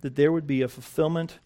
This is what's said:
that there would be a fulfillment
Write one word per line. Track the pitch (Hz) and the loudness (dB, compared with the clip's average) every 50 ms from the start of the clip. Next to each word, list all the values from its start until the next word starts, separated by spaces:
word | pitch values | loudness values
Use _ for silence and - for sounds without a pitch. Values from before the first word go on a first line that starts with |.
that | - 135 127 | -12 -4 0
there | 143 143 156 | 2 4 4
would | 165 165 151 | 4 2 -2
be | 143 135 131 | -2 0 0
a | 127 | 0
fulfillment | 123 - - - - - - 156 156 170 165 165 160 - - _ | -2 -4 -10 -20 -6 -2 0 0 0 0 -2 -4 -6 -10 -16 _